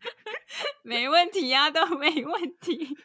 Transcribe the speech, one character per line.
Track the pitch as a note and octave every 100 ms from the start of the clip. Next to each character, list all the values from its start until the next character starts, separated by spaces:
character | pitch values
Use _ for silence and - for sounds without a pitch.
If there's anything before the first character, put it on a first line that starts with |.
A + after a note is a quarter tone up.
| A#4 - -
<laughs> | B4+ - D5 D5 C#5+
没 | - A#3 B3+
问 | D#4+ F4
题 | G4 C4
啊， | C4 D4
都 | D#4 E4 D#4
没 | D4 D4+
问 | B3 F#4+ E4+ -
题。 | - E4+ C#4+ D4